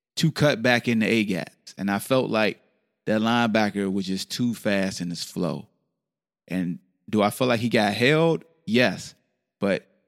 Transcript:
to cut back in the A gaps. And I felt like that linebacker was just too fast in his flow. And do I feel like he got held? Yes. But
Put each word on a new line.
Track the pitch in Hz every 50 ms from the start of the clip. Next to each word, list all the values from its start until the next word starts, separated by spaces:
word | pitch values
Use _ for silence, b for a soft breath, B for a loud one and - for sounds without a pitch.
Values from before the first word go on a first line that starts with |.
| _ _ _
to | - - 156
cut | - - 147 147 123 107
back | 113 123 120 120 - 123
in | 117 110
the | 110
A | 95 110 113 104
gaps. | 104 92 85 - - - _ _ - -
And | - 95 101
I | 101 101
felt | - - 131 131 117 107
like | 110 107 107 98 - - _ _ _ _ _ _ _ _ _
that | 110 107 110
linebacker | 107 113 117 117 120 113 104 110 107 104 92 101 98 95
was | 95 101 92
just | 92 95 95 - -
too | - - 123 120 110
fast | - - 107 101 98 95 95 - -
in | 90 87
his | 85 -
flow. | - - - 90 90 80 73 71 - _ _ _ _ _ _ _ _ _ _ _ _ _ _ _ _ -
And | 90 92 87 90 85 - - _ _ _ _ -
do | 101 107
I | 101 104
feel | - - 131
like | 123 120 110
he | 120 117
got | 117 113 104 101
held? | 104 104 120 135 156 156 165 165 160 139 - _ _ _ _
Yes. | - 110 123 123 101 90 - - - - _ _ _ _ _ _ _ _ _
But | 101 101 92 - - _ _ _ _